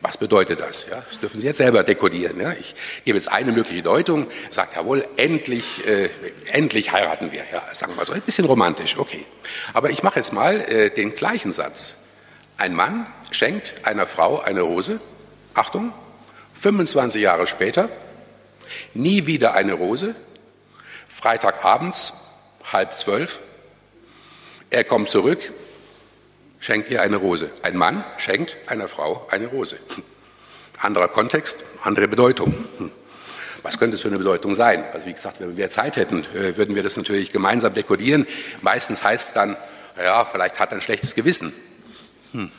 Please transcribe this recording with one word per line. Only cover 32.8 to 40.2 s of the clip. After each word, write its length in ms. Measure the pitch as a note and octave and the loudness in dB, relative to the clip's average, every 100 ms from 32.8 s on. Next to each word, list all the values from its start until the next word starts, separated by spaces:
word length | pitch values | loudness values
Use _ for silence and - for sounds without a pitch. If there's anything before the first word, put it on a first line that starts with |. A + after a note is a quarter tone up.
| D#2+ - - - - - - - | -12 -12 -20 -20 -18 -16 -14 -12
Was 160 | - - | -4 0
könnte 160 | A#2 | 2
es 80 | G#2+ | 2
für 60 | A2 | -2
eine 100 | G2+ | 0
Bedeutung 360 | F#2+ F2 G2+ | 2 2 0
sein? 300 | G2+ A#2 F2+ - | 4 4 4 0
Also 140 | E2+ - | -10 -10
wie 80 | |
gesagt, 260 | - G2 - | -10 -10 -8
wenn 160 | F2+ F2 | -10 -6
wir 140 | F#2+ | -2
Zeit 260 | - C3+ C#3 | 0 0 0
hätten, 300 | - F2 - | 0 -2 -4
äh, 240 | - G2 F2+ | -4 -4 0
würden 160 | G#2 | 0
wir 80 | G2+ | 0
das 160 | G2 - | -2 -2
natürlich 340 | A2+ G2+ F#2+ | 0 -2 0
gemeinsam 400 | - G2 A#2 A2+ | 0 2 2 2
dekodieren. 540 | G#2 - G2 A2+ D3 - - - - | 0 0 0 4 2 2 -4 -12 -4
Meistens 420 | G2 A#2+ - G2 | 0 0 0 0
heißt 260 | G2+ G#2+ - | 0 4 4
es 40 | |
dann, 240 | A2 G#2 G2+ - - - - | 4 0 -2 -12 -18 -20 -2
"Ja, 300 | F2+ G#2+ | 2 2